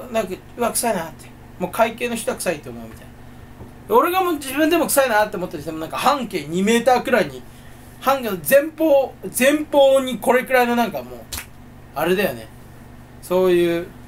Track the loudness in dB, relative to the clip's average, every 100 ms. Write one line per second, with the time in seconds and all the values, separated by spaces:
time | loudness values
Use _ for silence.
0 | -6 -4 -4 -8 -14 -4 -4 -2 -2 -4
1 | -6 -14 -20 -20 -20 -8 -8 0 0 0
2 | -6 -6 -6 -4 -4 -6 -8 -14 -16 -18
3 | -20 -20 -20 -20 -20 -20 -20 -20 2 2
4 | 4 2 0 -2 -4 0 2 2 2 2
5 | 4 2 0 -2 -8 -8 -10 -10 -8 -2
6 | 0 0 -2 -6 -4 -2 2 2 4 2
7 | 2 0 0 -6 -16 -20 -20 -20 -20 -6
8 | -2 0 -2 -6 4 4 4 0 4 4
9 | 2 -6 -10 0 2 2 0 4 6 6
10 | 2 -4 0 0 2 2 2 2 0 -4
11 | -10 -16 -12 -14 -14 -20 -20 -20 -14 -4
12 | 0 0 0 -4 -14 -20 -20 -20 -20 -20
13 | -20 -20 -2 2 4 4 2 -2 -6 -16